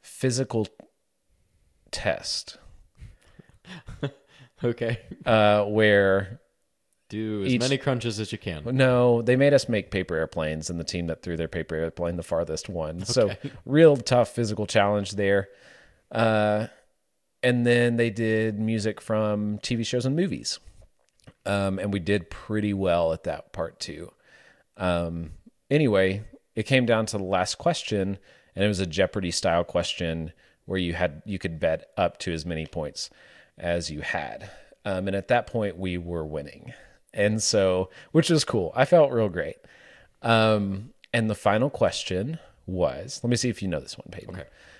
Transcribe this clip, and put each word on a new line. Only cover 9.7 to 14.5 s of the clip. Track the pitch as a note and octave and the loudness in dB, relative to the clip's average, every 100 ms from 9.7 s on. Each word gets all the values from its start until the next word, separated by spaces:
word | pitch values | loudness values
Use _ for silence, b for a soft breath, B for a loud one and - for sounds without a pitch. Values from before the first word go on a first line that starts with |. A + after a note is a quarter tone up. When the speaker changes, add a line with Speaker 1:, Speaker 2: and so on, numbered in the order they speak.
| A2 F#2 | -2 0
Speaker 1:
paper | G2 F#2 D#2+ | -4 -2 -2
airplanes, | D#2 - D#2 D#2 D#2 | -2 -2 -4 -4 -6
and | E2+ | -6
the | |
team | D#2+ F2 E2+ | -6 -4 -4
that | D#2+ | -6
threw | - E2 | -6 -4
their | E2 | -4
paper | E2+ D#2 D#2+ | -4 -6 -4
airplane | D#2+ - E2+ F2 | -4 -4 -4 -4
the | |
farthest | E2+ E2 E2 D#2 - | -4 -2 -2 -6 -6
won. | F2 D#2 E2+ | -6 -6 -6
So | F#2+ B2 G#2 | -2 2 2
Speaker 2:
Okay. | G2 C#3+ - - | 0 -12 -14 0
Speaker 1:
real | C#3+ D#3+ C#3 | 8 8 8
tough | - B2 A#2 | 2 2 2
physical | - A2+ | 0 -2